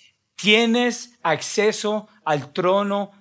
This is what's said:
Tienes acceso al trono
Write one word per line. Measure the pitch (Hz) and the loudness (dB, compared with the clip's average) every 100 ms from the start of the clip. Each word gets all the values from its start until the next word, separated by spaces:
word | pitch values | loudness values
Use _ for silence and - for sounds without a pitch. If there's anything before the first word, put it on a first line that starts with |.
| _ _ _ - | _ _ _ -4
Tienes | 196 214 233 233 247 233 - _ | 2 4 4 2 0 -2 -10 _
acceso | 170 151 - - 208 208 208 214 208 _ | -4 -2 -2 0 0 0 -2 -4 -6 _
al | 156 151 127 | -4 -4 -4
trono | - 180 196 202 202 196 - | -2 0 2 0 -2 -6 -12